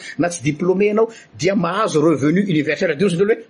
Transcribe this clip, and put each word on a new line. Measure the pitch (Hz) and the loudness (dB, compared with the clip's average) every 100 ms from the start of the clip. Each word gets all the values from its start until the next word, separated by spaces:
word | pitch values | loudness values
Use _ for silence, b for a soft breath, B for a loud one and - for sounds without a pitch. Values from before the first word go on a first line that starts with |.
| B B | B B
na | 170 | -4
tsy | 175 143 | -2 -4
diplômé | 147 175 185 208 | -2 0 2 2
ianao, | 208 226 B B - | 2 0 B B -4
dia | 180 202 | -2 0
mahazo | 170 190 208 151 | 0 0 0 2
revenu | 156 143 143 175 | 2 2 2 0
universel. | 202 156 147 147 185 147 | 0 0 0 -2 -2 0
Dia | 202 | 0
hoy | |
izy | 170 | 2
hoe, | 202 233 | 0 0